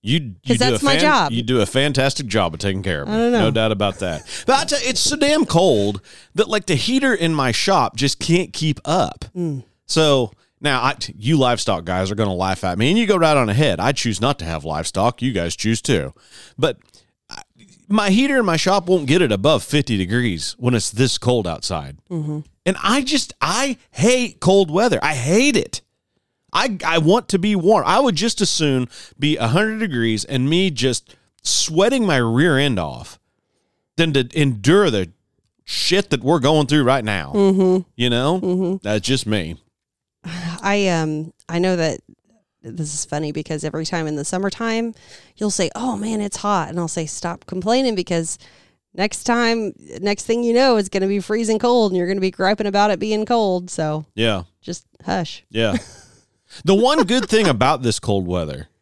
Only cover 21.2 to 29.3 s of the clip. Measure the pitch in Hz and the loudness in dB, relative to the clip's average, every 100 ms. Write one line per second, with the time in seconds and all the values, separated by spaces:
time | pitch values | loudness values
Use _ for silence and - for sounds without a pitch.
21.2 | - 123 90 80 - 85 69 71 _ 170 | 0 0 0 -6 -6 -6 -8 -18 _ -8
22.2 | 151 151 - _ 180 - 196 262 269 285 | -6 -8 -12 _ -4 -2 0 0 0 -2
23.2 | - - 147 208 277 247 _ - 208 254 | -4 -6 -2 -2 -2 -6 _ 0 2 2
24.2 | 240 - - 196 180 165 240 147 151 143 | 0 0 4 4 4 2 2 2 0 -2
25.2 | 127 196 277 214 - - _ _ _ _ | 2 2 4 2 -2 -10 _ _ _ _
26.2 | _ _ _ 170 247 190 - 165 156 226 | _ _ _ -2 -2 -2 0 2 4 2
27.2 | - 190 202 202 170 214 131 196 277 156 | 2 0 0 2 4 2 4 2 2 0
28.2 | 226 - 196 - 151 131 123 - - - | -2 -2 -2 0 2 2 -2 -10 -20 -4
29.2 | 147 | -2